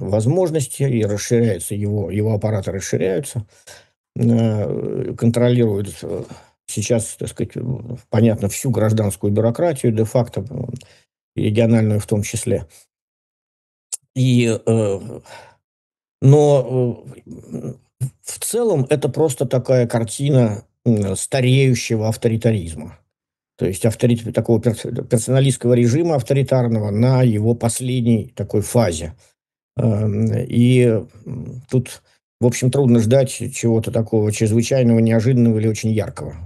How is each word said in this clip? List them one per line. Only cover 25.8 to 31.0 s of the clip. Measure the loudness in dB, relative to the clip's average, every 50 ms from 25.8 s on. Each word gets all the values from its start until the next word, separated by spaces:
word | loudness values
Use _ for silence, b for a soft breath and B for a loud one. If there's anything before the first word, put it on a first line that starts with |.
| 4 4 2 2 2 0 0
авторитарного | 0 0 0 0 0 2 2 2 2 2 0 0 -2 -2 -2
на | 0 2 2 2 4 4
его | 4 2 2 2 2 0 0
последней | 0 -2 -4 -2 -4 -4 -4 -2 0 2 2 0 0 -2 -6 -10
такой | -10 -8 -4 -4 -4
фазе. | -2 0 0 0 2 0 -2 -4 -8 -12 -14 b b b b _ _ _ _ _ _ _ _ -2
Эм, | 0 0 0 0 0 -2 0 0 0 0 -2
и, | -2 -4 -2 2 2 4 4 4 4 4 4 2 0